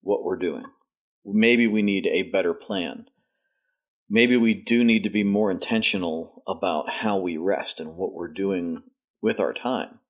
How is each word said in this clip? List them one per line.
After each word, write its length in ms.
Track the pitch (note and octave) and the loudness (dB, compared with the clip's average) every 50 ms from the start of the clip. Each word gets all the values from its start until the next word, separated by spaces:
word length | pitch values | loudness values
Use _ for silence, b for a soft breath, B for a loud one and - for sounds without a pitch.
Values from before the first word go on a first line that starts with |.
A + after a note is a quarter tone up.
what 220 | _ F#2+ G2+ - - | _ -2 -2 -2 0
we're 140 | F2+ F#2+ | -4 -4
doing. 280 | F2 F2+ E2+ D2 - - - _ _ _ _ _ _ _ _ _ _ _ | -2 -4 -4 -4 -6 -12 -16 _ _ _ _ _ _ _ _ _ _ _
Maybe 420 | G2+ G2+ G#2+ A2 A#2 A#2+ A#2+ A#2+ | -2 0 4 6 6 6 6 4
we 140 | A2 G#2 G#2+ | 2 2 2
need 260 | G#2 G#2 G2 F#2+ F2 | 2 2 0 0 0
a 160 | - - F2+ F#2+ | 0 0 0 -2
better 300 | B2+ G#2 G2 F2+ F2 E2+ | 0 -2 0 0 0 -2
plan. 520 | - - - G#2+ F#2+ F2 D2 - - - _ _ _ _ _ _ _ _ _ _ _ _ _ _ _ _ _ _ _ _ _ | -4 -6 -8 -6 -6 -6 -6 -8 -12 -18 _ _ _ _ _ _ _ _ _ _ _ _ _ _ _ _ _ _ _ _ _
Maybe 260 | G#2 A2+ A#2+ B2 B2 | 4 4 6 6 6
we 180 | B2 A2+ A2+ G#2+ | 4 4 4 2
do 300 | F#2 - - A#2+ A#2+ A#2+ | 0 0 2 4 4 6
need 200 | A#2 A2+ A2 G2 | 6 4 4 2
to 60 | G#2+ | 0
be 140 | G2 G#2+ G#2 | 0 0 2
more 280 | G2+ G2 G#2 G#2+ G2+ | 2 2 2 2 0
intentional 920 | F#2 F#2 - - A2+ A2+ G#2+ - - G2 F2+ E2+ D#2+ E2 E2 - _ - _ | 0 -2 -4 -2 -2 0 0 0 -2 -2 -2 -4 -4 -6 -8 -10 _ -16 _
about 420 | - F#2+ E2 - F#2 E2 D2+ - - | -8 -6 -2 -2 -2 -2 -2 -4 -4
how 280 | - - A#2 A2 G#2 | -8 -4 -2 0 0
we 200 | G2 F#2 F2+ E2+ | 0 0 -2 -4
rest 420 | D#2 E2 F#2+ G2 D2 - - - - | -2 -2 -2 -2 -2 -4 -8 -8 -10
and 160 | D#2+ D#2 D#2+ | -10 -12 -8
what 180 | E2+ F#2+ F2+ - | -8 -8 -8 -6
we're 180 | E2 F2 E2+ | -8 -12 -10
doing 520 | - G2 G2 G2 G2 F2+ E2+ E2+ E2 D#2 - - _ _ _ _ _ _ | -6 -4 -2 -2 -2 -2 -4 -6 -8 -10 -12 -20 _ _ _ _ _ _
with 180 | - A2 A2+ - | -4 -4 0 0
our 140 | F#2+ C2+ - | -2 -2 -2
time. 460 | - - A#2+ C3 G2+ - - - _ _ _ | -4 -6 -4 -4 -4 -6 -8 -12 _ _ _